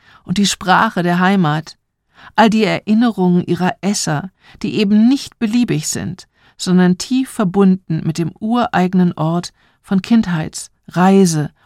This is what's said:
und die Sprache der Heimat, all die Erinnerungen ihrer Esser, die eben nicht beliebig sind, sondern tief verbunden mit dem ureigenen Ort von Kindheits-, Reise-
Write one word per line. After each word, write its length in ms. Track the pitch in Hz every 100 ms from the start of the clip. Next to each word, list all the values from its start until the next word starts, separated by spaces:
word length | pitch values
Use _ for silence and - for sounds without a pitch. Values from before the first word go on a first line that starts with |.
| _ _
und 140 | - 185
die 80 | 202
Sprache 560 | - 208 170 220 190
der 160 | 175 175
Heimat, 580 | 185 202 160 151 151 - _ _ _ _ - -
all 140 | 220
die 140 | 220
Erinnerungen 800 | 202 170 - 214 240 220 180 180
ihrer 320 | - 170 180 -
Esser, 500 | 180 208 - 147 190 - _ -
die 140 | 214 -
eben 320 | 208 208 226
nicht 300 | 277 - -
beliebig 500 | 226 240 240 151 156
sind, 380 | - 95 185 - _ _ _
sondern 420 | - 180 180 180
tief 320 | - 254 262
verbunden 720 | - 202 196 196 190 - 160
mit 140 | - 160
dem 140 | 160 -
ureigenen 720 | 214 240 233 180 180 185 180
Ort 400 | - 156 175 175 - _ _
von 200 | - 196
Kindheits-, 680 | - 233 190 170 160 - - _ -
Reise- 600 | - 185 196 190 156 147 -